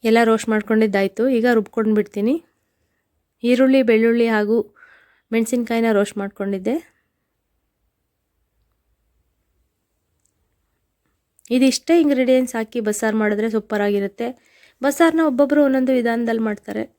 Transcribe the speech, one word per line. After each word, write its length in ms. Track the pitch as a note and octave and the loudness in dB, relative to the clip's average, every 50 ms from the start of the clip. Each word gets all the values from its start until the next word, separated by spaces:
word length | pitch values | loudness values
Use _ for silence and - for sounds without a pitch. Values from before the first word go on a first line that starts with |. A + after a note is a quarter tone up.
| _ | _
ಎಲ್ಲ 180 | A3+ A3 A#3 A#3 A3+ | 2 2 4 4 4
ರೋಸ್ಟ್ 200 | A3+ A3 - - A3 | 2 0 0 -2 -2
ಮಾಡ್ಕೊಂಡಿದ್ದಾಯ್ತು. 680 | G#3+ G#3 - A3 A3 A3 A3 F#3+ G3+ G3 G3 G3 - A3 C4 C4+ | -4 -2 0 0 2 2 2 0 0 -2 -2 -2 -2 -2 0 0
ಈಗ 100 | A#3 A3 B3 A#3+ | 0 2 2 2
ರುಬ್ಕೊಂಡು 360 | A3+ G3+ - - - A3 A3 G#3+ G#3 | 0 0 -2 -4 -4 -2 0 0 0
ಬಿಡ್ತೀನಿ. 340 | G#3 G#3 - G#3 G3+ A3+ C#4 E4 - _ _ _ _ _ _ _ _ _ _ _ _ _ _ _ _ _ _ _ - | -2 -4 -6 -4 -2 -2 -2 -4 -6 _ _ _ _ _ _ _ _ _ _ _ _ _ _ _ _ _ _ _ -2
ಈರುಳ್ಳಿ, 360 | A#3 B3 A#3+ C4+ C4 C4 C4+ C4 A3+ | 0 2 2 4 4 4 2 4 4
ಬೆಳ್ಳುಳ್ಳಿ 360 | A3+ A3 A3+ A#3 A#3 A#3 A#3 A3+ A3+ | 2 2 4 2 2 2 0 0 0
ಹಾಗೂ 240 | G#3+ G#3 G#3 A3 A#3 - - _ _ - _ - _ _ _ _ _ _ _ A3+ | 0 0 0 0 -2 -2 -6 _ _ -20 _ -20 _ _ _ _ _ _ _ -2
ಮೆಣಸಿನ್ಕಾಯಿನ 580 | A3+ A3+ A3 - B3 A#3+ A3 A#3 A3+ A3+ A3+ A3 G3+ | -2 -2 0 -2 -4 -4 -2 -2 -2 0 2 2 0
ರೋಸ್ಟ್ 180 | G3+ G3+ - G#3+ | 0 -2 -4 -8
ಮಾಡ್ಕೊಂಡಿದ್ದೆ. 540 | G3 G3 - _ G3+ G3 G3 F#3+ F#3 G#3 B3 E4 E4 _ _ _ _ _ _ _ _ _ _ _ _ _ _ _ _ _ _ _ _ _ _ _ _ _ _ _ _ _ _ _ _ _ _ _ _ _ _ _ _ _ _ _ _ _ _ _ _ _ _ _ _ _ _ _ _ _ _ _ _ _ _ _ _ _ _ _ _ _ _ _ _ _ _ _ _ _ _ _ _ _ _ _ _ _ _ _ _ _ _ _ _ - A#3 | -10 -10 -8 _ -6 -6 -6 -6 -4 -4 -4 -4 -6 _ _ _ _ _ _ _ _ _ _ _ _ _ _ _ _ _ _ _ _ _ _ _ _ _ _ _ _ _ _ _ _ _ _ _ _ _ _ _ _ _ _ _ _ _ _ _ _ _ _ _ _ _ _ _ _ _ _ _ _ _ _ _ _ _ _ _ _ _ _ _ _ _ _ _ _ _ _ _ _ _ _ _ _ _ _ _ _ _ _ _ _ -4 0
ಇದಿಷ್ಟೇ 380 | B3+ B3+ C4+ B3 - _ - E4 F4 D#4+ | 2 2 2 0 -2 _ 0 2 2 4
ಇಂಗ್ರೀಡಿಯೆಂಟ್ಸ್ 520 | D4 C#4+ B3+ C4 A#3+ C4 B3+ B3+ B3 - A#3 | 2 2 0 2 2 2 2 2 -2 -4 -8
ಹಾಕಿ 240 | A3+ A3 - A#3+ A3 G#3+ | -8 -6 -6 -6 -4 -4
ಬಸ್ಸಾರು 280 | G#3 - - A3 G#3+ A3 G#3+ | -4 -2 -2 -2 0 0 0
ಮಾಡಿದ್ರೆ 280 | G#3 G#3 G#3 A3 A3+ G#3+ | 0 0 -2 -2 -2 -2
ಸೂಪರ್ 300 | A3 G#3+ _ A3 G#3 G3+ | -4 -4 _ -4 -2 -2
ಆಗಿರುತ್ತೆ. 420 | G#3 G3+ G3+ G3 G3 - - A#3 A#3+ B3+ _ _ _ _ _ _ _ _ _ B3 | 0 -2 -2 -4 -6 -8 -8 -10 -10 -10 _ _ _ _ _ _ _ _ _ -4
ಬಸ್ಸಾರನ್ನ 420 | C#4 C#4 - E4+ E4 D#4+ D#4+ E4 D#4 | -4 0 2 2 2 2 2 0 0
ಒಬ್ಬೊಬ್ರು 320 | C4 A#3+ C#4+ C4+ C#4+ D4 D4 C#4 | 2 2 2 2 4 2 2 2
ಒಂದೊಂದು 260 | C4 C4+ C4 B3+ C4 B3+ | 2 0 0 2 0 0
ವಿಧಾನದಲ್ಲಿ 440 | A#3 A#3 A#3 A#3 A#3+ A3+ A3+ A3+ A3+ A3 | 0 0 -2 -2 -2 -2 -2 -2 -2 -4
ಮಾಡ್ತಾರೆ. 360 | G#3 G3+ _ - G#3 A3 A3 - _ | -4 -6 _ -10 -8 -8 -8 -8 _